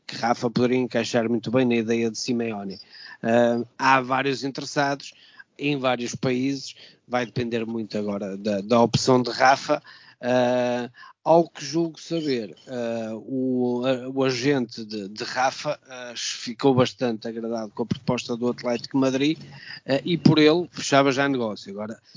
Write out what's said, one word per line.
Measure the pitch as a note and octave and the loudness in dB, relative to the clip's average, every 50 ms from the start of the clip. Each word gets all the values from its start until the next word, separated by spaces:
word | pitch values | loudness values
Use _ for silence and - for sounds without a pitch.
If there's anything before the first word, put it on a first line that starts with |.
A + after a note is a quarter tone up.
| _ | _
que | - C3 | -16 -10
Rafa | - - A#2 A#2+ - B2+ A#2 | -4 0 0 0 0 0 -2
poderia | A2 A#2+ B2+ A#2+ B2+ B2+ | 0 2 2 2 4 2
encaixar | B2+ A2+ - A#2 A2 - - A#2+ A2+ A2+ | 0 0 0 -2 -2 0 0 0 2 2
muito | A#2+ A2 - C3+ | 0 -2 -2 0
bem | A2+ C3 B2+ | 2 2 4
na | A#2+ A#2 | 4 2
ideia | A#2 A2 A2+ A#2 A#2 A2+ A2+ | 2 2 2 0 0 0 -2
de | G#2+ - | -2 -4
Simeone. | - - A#2+ A#2 A#2 A2+ G#2+ G2+ G2 G2 F#2+ - - - - - - - - - | -4 -2 -2 -2 -2 -4 -6 -6 -8 -10 -12 -12 -16 -20 -20 -20 -20 -20 -16 -6
Eh, | - A2+ A#2 A#2+ A#2+ A#2 A#2+ A#2 A#2 - _ - | 0 2 4 6 6 4 2 0 -2 -6 _ 0
há | C3 C3+ C3+ C3+ | 4 4 4 4
vários | B2+ B2 C3 C3 C3+ C#3 C3+ A2 B2+ | 4 2 -2 0 0 0 -2 -2 -4
interessados | C#3 C3 D#3 C#3+ C#3 - D3+ C#3+ C#3 C#3+ C#3 - - - - - - _ - - _ _ - | -6 -6 -8 -10 -4 0 0 0 0 0 -4 -6 -14 -20 -20 -20 -20 _ -20 -20 _ _ -6
em | C#3+ C#3+ D3 C3+ | -4 -2 -2 0
vários | C3 C3 B2 A#2+ A#2+ A#2 - | 0 0 0 0 -2 -6 -6
países, | - - C3 B2+ B2+ C3 C#3 C#3 C3+ - - - - - - - _ _ | -2 -2 0 0 0 0 -2 -2 -4 -8 -12 -16 -18 -20 -20 -20 _ _
vai | - B2 B2 B2 | -4 -2 -2 -2
depender | A2 - B2 A#2+ A#2 A#2 A2+ A2+ | -2 -4 -4 -4 -2 -2 -4 -4
muito | A2+ A2+ A2+ A2 G2+ - | -4 -4 -6 -6 -6 -4
agora | G#2 G#2 G#2 G2+ G2 G#2 F#2+ G2 | -4 -4 -4 -4 -4 -6 -8 -8
da, | G2 G2+ G#2+ G#2 G2 | -6 -4 -2 -2 -2
da | G2 G#2+ A#2+ A#2 | 0 2 4 4
opção | A#2+ A#2 - - - C3+ B2+ B2+ | 6 4 4 2 4 4 4 4
de | A#2+ A#2+ | 4 0
Rafa. | A2+ - C3 C3+ C#3 - - - D3 D3 - - - - - - - _ | 2 4 6 6 6 4 2 -2 -2 -2 -2 -10 -20 -20 -20 -20 -18 _
Eh, | B2 B2 B2 B2+ B2 B2 B2+ B2 B2 B2 B2 B2 A#2+ A#2 - - - - - _ _ | -4 0 2 2 2 2 2 0 0 0 -2 -2 -4 -8 -12 -18 -20 -20 -20 _ _
ao | C#3+ D#3+ E3+ E3 - | 4 6 6 4 2
que | - - D3+ | -4 -10 -10
julgo | C3+ C#3+ E3+ E3+ E3 D3+ - | -4 -2 -2 -2 -2 -6 -10
saber, | - - E3 E3 D3+ D3 C3 A#2 G#2+ F2 D2+ - _ | -10 -6 -6 -4 -2 -2 -2 -2 -4 -6 -12 -18 _
eh, | C#3 C3 A#2+ A#2 A#2 A#2 A2+ A2+ A2 A2 | -10 -8 -6 -4 -4 -4 -4 -6 -6 -8
o, | A2 - - C3+ C3 C3 C3 B2+ B2 B2 B2 A#2+ A#2+ B2 | -10 -8 -6 -4 -2 -2 0 0 0 0 0 0 0 0
a-, | C3 C3 B2 B2 C3 | 0 0 -2 -4 -4
o | C3+ C3+ C3 | -2 0 0
agente | C3 B2+ A#2 B2 C#3+ C#3+ C3 A#2+ A2+ - A#2+ A2 | 0 0 0 2 2 2 2 0 -2 -6 -12 -10
de, | G#2 A2 G#2+ G2 F#2+ | -8 -8 -8 -8 -8
de | G#2+ A2 A#2+ | -8 -10 -10
Rafa, | - - B2+ B2+ C3 - - - D3+ C#3+ - _ C3+ | -6 -2 -2 0 0 -2 -4 -6 -6 -6 -8 _ -16
eh, | C3 B2+ B2 A#2+ A#2 | -16 -14 -14 -12 -10
ficou | - - - - - - B2 A2+ - - C#3 C3 | -8 -8 -8 -8 -8 -10 -12 -6 2 2 4 4
bastante | B2+ B2 A2+ - - C3 A#2+ A2+ G#2+ - A#2 | 4 4 2 0 -2 -2 -2 -2 -4 -6 -8
agradado | A2+ A#2 A2+ A2+ A#2 A2+ A2 G#2 | -8 -6 -6 -6 -6 -6 -8 -8
com | - - A#2 | -8 -8 -4
a | |
proposta | A2 - - - - B2 A#2+ - - A#2+ | -4 -4 -4 -2 -2 -2 -2 -2 -6 -4
do | A2+ A#2+ A#2+ | -2 -2 -2
Atlético | A#2 - - B2 A#2+ A#2 - - - | -2 -2 -2 -2 -2 -4 -4 -2 0
de | C3+ | 2
Madrid, | C3+ C3 B2+ C3 C#3 D3+ E3 - - - - - - - - - - | 2 2 2 2 0 0 0 -2 -8 -16 -20 -20 -18 -18 -18 -12 -4
eh, | - C3 C#3 - | -2 -2 0 0
e | F3+ E3+ D3+ | 0 -2 4
por | - D3+ D#3+ D#3 | 4 4 6 8
ele | D3+ D3+ D#3 F3+ E3+ - | 6 6 6 4 0 -4
fechava | - C3+ - - C#3+ C#3 C#3 C#3 | -8 -8 -2 2 4 4 6 4
já | B2+ C3+ C#3 C#3 | 2 2 0 0
negócio. | C3+ B2 A#2 G#2+ G2 - - G2+ | 0 0 -2 -4 -4 -8 -10 -12
Agora | G2 G2+ G#2+ G#2+ A2 - _ _ - | -10 -10 -10 -10 -10 -14 _ _ -20